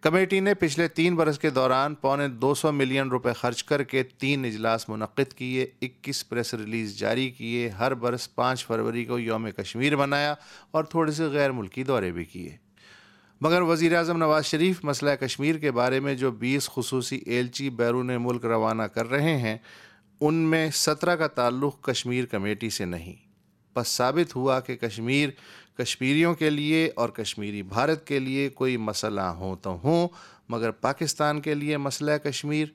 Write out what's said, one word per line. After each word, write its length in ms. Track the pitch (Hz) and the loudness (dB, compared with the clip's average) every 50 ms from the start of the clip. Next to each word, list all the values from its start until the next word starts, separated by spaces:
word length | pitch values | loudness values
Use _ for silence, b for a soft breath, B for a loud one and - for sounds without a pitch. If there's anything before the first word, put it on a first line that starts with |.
کمیٹی 380 | - 156 160 180 190 180 196 196 | 4 6 6 6 4 4 4 2
نے 140 | 190 202 202 | 4 4 2
پچھلے 340 | 196 - 160 139 147 170 160 | 4 2 0 2 2 0 0
تین 280 | - - 165 175 180 | 2 2 2 4 4
برس 240 | 165 165 156 147 139 | 4 4 2 2 2
کے 100 | - 160 | 0 0
دوران 460 | 131 131 131 131 127 131 135 147 151 | 2 4 4 4 4 4 2 0 -2
پونے 320 | 139 - 135 135 143 143 139 | 0 0 0 2 2 0 -2
دو 280 | 127 113 120 135 143 | -2 0 2 2 2
سو 160 | 135 - 156 | 4 2 0
ملین 380 | 147 143 139 131 131 135 135 135 | 2 2 2 2 2 0 0 0
روپے 240 | 123 127 123 123 117 | 0 0 0 0 -2
خرچ 300 | - - 123 120 - - | 0 -2 -2 -2 -2 -2
کر 200 | - 147 143 139 | 0 0 0 0
کے 200 | 123 - 135 127 | 0 0 -2 -2
تین 420 | 127 - _ 135 131 143 139 131 | -2 -6 _ -2 0 0 0 0
اجلاس 440 | 120 107 107 110 113 113 113 113 - | -4 -4 -2 0 0 0 0 -2 -6
منعقد 440 | 107 110 107 107 _ - 139 131 - | -6 -6 -6 -6 _ -2 -2 -2 -2
کیے، 340 | - 127 127 127 127 127 127 - _ | -10 -8 -4 -2 -2 -2 -2 -4 _
اکیس 480 | - 127 127 _ - - 139 - - _ | -10 -10 -10 _ -10 -8 -6 -6 -6 _
پریس 240 | - 120 117 - - | -4 -4 -4 -4 -4
ریلیز 440 | 113 110 104 110 117 110 104 101 107 | -8 -6 -6 -4 -4 -4 -4 -6 -4
جاری 320 | 107 104 110 123 131 131 | -2 -2 0 0 -2 -4
کیے، 400 | 123 127 - 117 117 120 120 117 | -6 -8 -8 -4 -4 -2 -4 -4
ہر 240 | 101 95 117 131 135 | -2 -2 0 0 0
برس 420 | 120 113 120 120 123 - - _ | 0 -2 -2 -2 -2 -6 -8 _
پانچ 300 | - 120 127 127 123 - | -2 0 0 0 -2 -2
فروری 400 | - 113 113 113 117 117 117 120 | -4 -2 -2 0 -2 -2 -4 -4
کو 140 | 113 123 123 | -4 -4 -4
یوم 320 | 117 113 113 110 113 110 98 - | -2 -2 -2 -2 -2 -6 -6 -6
کشمیر 380 | 101 92 - 113 131 143 147 | -8 -8 -4 -2 0 0 2
منایا 400 | 143 143 139 143 143 143 147 147 - B B B B B B | 2 0 0 0 0 0 -2 -2 -6 B B B B B B
اور 120 | _ 160 156 | _ -2 -2
تھوڑے 280 | 151 - 165 160 151 | 0 0 0 0 0
سے 140 | 151 151 165 | 0 -2 -2
غیر 260 | 156 139 147 143 139 | 0 2 2 2 2
ملکی 320 | 135 123 104 92 - - 131 | 0 -2 -6 -6 -6 -8 -2
دورے 280 | 131 135 120 98 90 | 0 0 2 2 0
بھی 140 | 85 87 85 | -2 -4 -8
کیے۔ 320 | 78 - 92 87 78 78 - _ _ _ B B B B B B B B B B B B B | -8 -10 -12 -12 -12 -14 -16 _ _ _ B B B B B B B B B B B B B
مگر 200 | 139 156 165 180 | 0 2 4 4
وزیر 360 | 180 165 170 160 165 165 165 170 | 4 4 4 4 4 4 4 4
اعظم 200 | 170 165 175 165 | 2 2 0 2
نواز 280 | 165 156 151 156 151 | 4 4 4 4 2
شریف 340 | - - 156 160 185 185 175 - | 0 0 2 2 2 2 0 -2
مسئلہ 280 | 147 143 123 - 143 | -4 -2 0 2 0
کشمیر 460 | 143 139 139 127 - - 139 151 160 156 | 0 0 -2 -6 -4 -2 0 0 0 0
کے 140 | 151 147 | 0 0
بارے 280 | 127 120 123 127 127 135 | 2 2 2 2 2 0
میں 160 | 135 139 139 | 0 -2 -2
جو 160 | 127 131 131 | 0 0 -2
بیس 380 | 117 110 117 123 131 143 131 - | -2 -2 -2 0 0 0 -2 -2
خصوصی 460 | - - 123 - - 131 120 - 135 135 - | -4 -6 -4 -2 -2 -4 -2 -4 -6 -8 -4
ایلچی 440 | - 117 123 127 123 123 - 139 139 | -2 0 0 0 -2 -4 -6 -6 -6
بیرون 420 | 127 113 120 117 120 127 127 123 127 120 | -2 0 0 2 2 0 0 -2 -2 -2
ملک 260 | 120 123 123 120 120 | 0 -2 -2 -2 0
روانہ 380 | 117 117 113 110 110 110 110 110 | 0 0 2 2 2 0 0 -2
کر 260 | 104 - - 117 117 | -4 -2 -4 -2 0
رہے 280 | 127 139 143 160 160 139 | 0 2 2 2 2 2
ہیں، 200 | 120 110 107 113 B B B B B B B B B B _ _ | 0 -2 -2 -4 B B B B B B B B B B _ _
ان 120 | 147 151 160 | 2 2 4
میں 360 | 165 160 160 160 160 160 160 | 4 4 4 2 2 2 0
سترہ 440 | 147 - - - 151 147 - 170 175 | 0 0 0 0 0 2 2 0 2
کا 120 | 160 160 147 | 2 0 -2
تعلق 540 | - - 123 120 123 127 139 143 139 - | 0 2 2 2 2 2 -2 -2 -2 -4
کشمیر 440 | _ - 127 - - 123 123 127 127 | _ -2 -2 -2 -2 -2 -2 -2 -2
کمیٹی 440 | 120 - 104 95 104 107 101 - 113 | -2 -2 -2 -2 -2 -2 -2 -4 -6
سے 160 | 104 - 104 | -4 -4 -4
نہیں۔ 300 | 90 87 85 82 90 87 - _ _ _ _ _ _ _ _ _ _ _ | -4 -4 -6 -8 -12 -16 -18 _ _ _ _ _ _ _ _ _ _ _
پس 140 | 127 120 - | -4 -2 -2
ثابت 480 | - - 127 127 127 160 175 - - | 0 2 2 2 4 2 0 0 -2
ہوا 240 | 127 127 135 131 131 | -2 0 2 2 2
کہ 160 | 123 - 131 | 0 -4 -8
کشمیر 540 | - - 117 101 107 113 120 131 139 147 139 131 B B B B B B B B - | -4 -4 -6 -4 -4 -2 0 2 2 2 0 -2 B B B B B B B B -6
کشمیریوں 560 | 127 - - - 131 127 139 151 165 170 170 | -4 -4 -4 -2 0 2 4 4 4 2 2
کے 160 | - 156 151 | 2 2 0
لیے 400 | 151 147 147 151 156 160 160 160 - | 0 0 0 2 2 2 2 0 0
اور 140 | - 120 117 | -2 -2 -2
کشمیری 540 | - - 113 - - - 104 101 104 104 98 | -2 -6 -8 -6 -6 -6 -6 -6 -6 -6 -8
بھارت 440 | 92 98 113 127 147 160 151 151 - | -4 0 2 2 2 2 0 -2 -2
کے 120 | 147 139 | -2 -2
لیے 300 | 131 131 131 139 139 139 | -2 0 -2 0 -2 -2
کوئی 280 | 131 - 135 131 127 120 | -2 -2 -2 0 0 0
مسئلہ 440 | 110 107 107 - - 107 107 101 | -2 -4 -4 -2 -4 -2 -2 0
ہو 340 | 95 90 87 87 95 95 95 | -2 -2 -4 -4 -6 -6 -6
تو 240 | 90 - 98 92 87 82 | -6 -6 -8 -8 -2 0
ہوں، 240 | 135 165 170 175 175 170 B B B B B B _ | 2 2 2 2 0 -4 B B B B B B _
مگر 220 | 117 117 113 117 | -6 -2 -2 -2
پاکستان 680 | 107 - - 123 139 - 165 151 - - 151 147 147 151 | -4 0 -2 -2 0 0 -4 -6 -2 0 0 0 0 -2
کے 120 | 143 156 151 | -2 -2 -2
لیے 240 | 147 147 147 151 147 | -2 -2 -2 -2 -2
مسئلہ 340 | 139 139 127 - 147 147 151 147 147 | -2 -4 -4 -4 -2 0 0 0 -2
کشمیر 440 | 147 131 - - 147 151 151 156 147 - | -4 -6 -4 -4 -2 0 0 -2 -2 -6